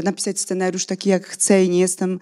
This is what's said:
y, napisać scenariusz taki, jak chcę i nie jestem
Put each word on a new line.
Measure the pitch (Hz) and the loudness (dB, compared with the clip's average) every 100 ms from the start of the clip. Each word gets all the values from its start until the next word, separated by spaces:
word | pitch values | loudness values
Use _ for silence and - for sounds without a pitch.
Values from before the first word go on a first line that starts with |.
y, | |
napisać | 170 196 208 190 | -2 -2 -6 -6
scenariusz | - 185 185 185 - | -4 -2 -2 -2 -4
taki, | 190 196 | -2 0
jak | 185 190 | 0 -2
chcę | - - 196 | -2 4 4
i | 185 | 4
nie | 175 | 4
jestem | 185 - 185 180 | 2 0 -4 -4